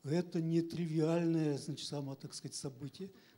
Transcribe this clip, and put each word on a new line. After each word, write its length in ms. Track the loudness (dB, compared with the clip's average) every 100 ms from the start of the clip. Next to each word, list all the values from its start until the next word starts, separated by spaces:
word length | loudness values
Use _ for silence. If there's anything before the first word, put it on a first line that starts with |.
это 380 | 0 0 2 0
не 220 | 4 2
тривиальное, 960 | 2 -2 0 2 4 4 4 4 2 0
значит, 280 | -4 -6 -6
само, 280 | -6 -6
так 200 | -8 -12
сказать, 200 | -10 -10
событие. 560 | -8 -8 -8 -12 -10 -14 -14 -20